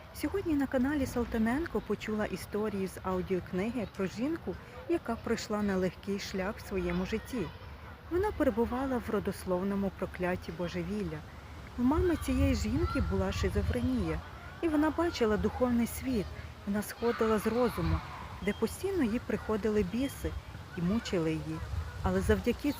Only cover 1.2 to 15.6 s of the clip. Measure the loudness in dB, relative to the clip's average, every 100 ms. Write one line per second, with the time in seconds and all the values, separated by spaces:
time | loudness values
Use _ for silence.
1.2 | 0 2 2 2 0 -2 -2 -4 -2 -2
2.2 | -2 -4 -4 -2 0 0 -4 -4 -2 0
3.2 | 0 -2 -2 -2 -2 -2 -4 -4 -4 -2
4.2 | -2 -2 -4 -8 -10 -10 -2 -2 -2 -4
5.2 | -2 -2 -2 0 2 2 2 -2 -4 -4
6.2 | -2 -2 -2 -4 -4 -2 0 0 0 -2
7.2 | -2 -4 -4 -6 -14 -14 -14 -14 -2 0
8.2 | 2 2 2 4 2 0 0 0 0 0
9.2 | 0 -2 0 0 2 0 0 -2 -6 -2
10.2 | 0 0 -4 -6 -4 -2 -4 -2 -4 -6
11.2 | -10 -14 -14 -14 -10 0 4 4 4 2
12.2 | 2 4 4 4 2 2 2 2 2 2
13.2 | 2 2 0 2 0 0 2 0 0 -2
14.2 | -6 -14 -14 -4 2 4 4 4 0 2
15.2 | 2 4 2 2